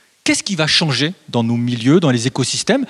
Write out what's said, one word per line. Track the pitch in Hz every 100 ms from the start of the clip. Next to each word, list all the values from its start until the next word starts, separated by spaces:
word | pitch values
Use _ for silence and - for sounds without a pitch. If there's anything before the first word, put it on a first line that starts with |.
| _ _
Qu'est-ce | - 196
qui | - 170
va | 151
changer | - 160 123 151 - -
dans | 120
nos | 117 120
milieux, | 120 120 120 175
dans | 151
les | 120 127
écosystèmes | - 123 - - 269